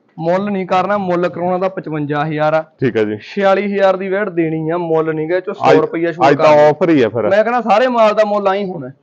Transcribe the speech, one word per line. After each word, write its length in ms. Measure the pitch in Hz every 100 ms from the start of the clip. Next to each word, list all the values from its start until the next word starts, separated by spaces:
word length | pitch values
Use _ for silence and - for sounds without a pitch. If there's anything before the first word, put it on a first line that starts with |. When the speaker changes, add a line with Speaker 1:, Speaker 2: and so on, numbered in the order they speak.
| _ -
Speaker 1:
ਮੁੱਲ 240 | 165 185
ਨਹੀਂ 240 | 208 196 180
ਕਰਨਾ, 300 | 185 190 208
ਮੁੱਲ 320 | 185 175 175
ਕਰਾਉਣਾ 280 | 170 175 180
ਤਾਂ 120 | 190
ਪਚਵੰਜਾ 560 | 190 160 156 143 147 151
ਹਜ਼ਾਰ 280 | 151 151
ਆ। 80 | 156
Speaker 2:
ਠੀਕ 360 | 160 - 139 110
ਆ 60 |
ਜੀ। 140 | 107 107
Speaker 1:
ਛਿਆਲੀ 520 | - - 196 196 202
ਹਜ਼ਾਰ 240 | 202 196 190
ਦੀ 120 | 196
ਵੈਟ 200 | 190 208
ਦੇਣੀ 400 | 170 160 160 156
ਆ, 80 | 170
ਮੁੱਲ 360 | 170 160 156
ਨਹੀਂ 160 | 156 156
ਗਾ, 60 | 180
ਇਹ 60 |
ਚੋਂ 120 | 185
ਸੌ 180 | 196 -
Speaker 2:
ਅੱਜ, 80 | 151
Speaker 1:
ਰੁਪਈਆ 320 | 156 165 170
ਛੋਟ 180 | 160 135
Speaker 2:
ਅੱਜ 80 | 143
ਤਾਂ 80 | 156
Speaker 1:
ਕਰ 100 | 151
ਦਿਓ। 140 | 151
Speaker 2:
ਆਫਰ 200 | 151 180
ਹੀ 120 | 156
ਆ 80 | 113
ਫਿਰ। 200 | 113 107
Speaker 1:
ਮੈਂ 140 | 202
ਕਹਿੰਦਾ 180 | 220 247
ਸਾਰੇ 260 | 220 208 254
ਮਾਲ 260 | 240 220
ਦਾ 100 | 214 214
ਮੁੱਲ 220 | 208 196
ਆਈ 180 | 196 196
ਹੋਣਾ। 240 | 180 127 -